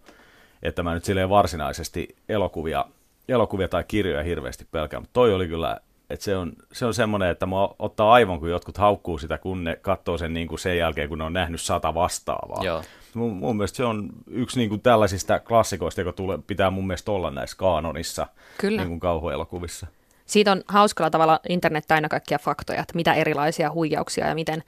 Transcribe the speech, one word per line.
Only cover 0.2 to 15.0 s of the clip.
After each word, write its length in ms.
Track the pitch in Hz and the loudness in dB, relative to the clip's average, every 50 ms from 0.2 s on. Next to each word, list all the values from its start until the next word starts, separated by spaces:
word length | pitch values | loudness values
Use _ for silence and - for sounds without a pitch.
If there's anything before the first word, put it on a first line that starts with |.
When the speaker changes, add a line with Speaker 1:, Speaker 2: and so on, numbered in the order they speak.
| - - _ - - _ _ - - | -20 -20 _ -20 -20 _ _ -8 -6
Speaker 1:
että 200 | 80 - - 85 | -6 -4 -2 -2
mä 120 | 85 82 | -2 -2
nyt 100 | 85 - | -2 -2
silleen 240 | - 98 95 92 92 | 0 0 2 2 4
varsinaisesti 880 | 98 101 98 - 92 80 73 69 71 - 82 - - 87 76 - - _ _ - | 6 6 6 4 2 -4 -4 -4 -6 -6 -8 -8 -8 -8 -8 -8 -10 _ _ -4
elokuvia, 560 | 107 104 95 87 - 85 76 80 73 71 69 - _ _ _ _ _ _ _ - | -2 0 0 -2 -2 -4 -4 -2 -2 -2 -4 -4 _ _ _ _ _ _ _ 0
elokuvia 400 | 127 120 107 - - 98 92 85 | 2 2 2 2 0 -2 -2 0
tai 160 | - 87 82 - | 0 -2 -2 -2
kirjoja 340 | - 107 92 92 73 71 78 | -2 0 0 0 0 -2 -2
hirveästi 440 | 87 85 76 67 62 - - - - | -2 -4 -4 -6 -8 -10 -12 -12 -8
pelkään. 320 | - 80 78 73 - 62 60 | -6 -4 -4 -4 -6 -10 -10
Mut 80 | - - | -4 0
toi 220 | 123 123 117 98 | 2 4 4 4
oli 140 | 92 92 80 | 2 0 -2
kyllä, 320 | 82 82 80 62 55 - _ _ _ _ _ - | -4 -4 -4 -4 -4 -6 _ _ _ _ _ -12
että 140 | - - - | -12 -8 -4
se 120 | 104 98 | -2 -2
on, 160 | 92 90 80 - - - _ - | -2 -4 -6 -8 -12 -18 _ -10
se 140 | - 135 | -4 -4
on 80 | 117 104 | -2 0
semmonen, 360 | 101 113 107 107 101 95 87 | 0 0 0 2 2 2 0
että 160 | 82 - 92 | 0 0 -2
mua 280 | 92 95 95 98 - - - | -2 0 0 0 0 -2 -4
ottaa 340 | - 107 - - 107 107 117 | -8 -6 0 2 6 8 8
aivon, 280 | 123 113 92 90 76 | 8 8 6 2 -2
kun 100 | 80 85 | -2 -2
jotkut 280 | 87 87 - - 87 - | -2 -2 -4 -6 -2 2
haukkuu 400 | 101 104 101 95 - 92 85 76 | 4 4 4 2 -2 -6 -6 -6
sitä, 200 | 80 78 78 78 | -4 -4 -6 -4
kun 260 | - 92 92 92 87 | -4 -4 -6 -4 -4
ne 120 | 85 80 - - | -4 -6 -4 -2
kattoo 360 | 98 92 - - - 87 82 | -2 -2 -2 -2 -4 -4 -2
sen 160 | 85 80 82 | -2 -4 -4
niinku 220 | 82 85 78 78 | -4 -4 -6 -6
sen 220 | 78 - 95 87 85 | -4 -2 0 0 2
jälkeen, 300 | 82 82 78 76 73 73 | 2 0 0 -2 -4 -4
kun 100 | 82 76 | -4 -6
ne 60 | 80 | -6
on 80 | 78 82 | -4 -2
nähnyt 280 | 92 90 82 82 80 | -2 -2 -2 -4 -6
sata 340 | - - 95 85 - 78 78 | -4 -2 -2 0 0 0 0
vastaavaa. 680 | 82 87 85 - - - - 69 - - - - - 98 | 0 0 0 -2 -4 -6 -6 -6 -6 -6 -8 -6 -4 -4
Speaker 2:
Joo. 180 | 90 82 80 76 - - - - - - | -2 -2 -4 -6 -10 -16 -20 -20 -12 -8
Speaker 1:
Mun, 220 | 113 117 117 104 | -4 -4 -4 -4
mun 200 | 92 - 139 113 | -4 -2 -2 -2
mielestä 200 | 104 101 92 - | 0 -2 -2 -2
se 80 | - 127 | -2 -2
on 240 | 120 110 104 101 76 - - - - | -2 -2 -2 -6 -8 -12 -16 -16 -8
yksi 280 | 80 113 123 - - 127 | -6 -4 -4 -2 0 0
niinku 200 | 117 104 107 104 | 0 0 0 2
tällaisista 600 | - 123 120 110 | 4 6 6 6